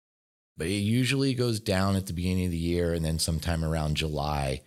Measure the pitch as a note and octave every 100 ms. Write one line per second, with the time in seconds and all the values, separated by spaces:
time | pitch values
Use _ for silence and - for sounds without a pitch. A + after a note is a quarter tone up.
0 | _ _ _ _ _ - D#2+ G2+ G2+ A#2
1 | B2 C3+ C#3 B2 B2 A2 - F#2+ G2 G2
2 | F#2 E2+ F2+ F#2 F2+ E2+ E2+ F2 E2+ E2+
3 | D#2+ D#2+ - D#2+ D#2 E2 D#2+ D#2+ D2+ D2
4 | D#2 D2 D2 D2 C#2 C2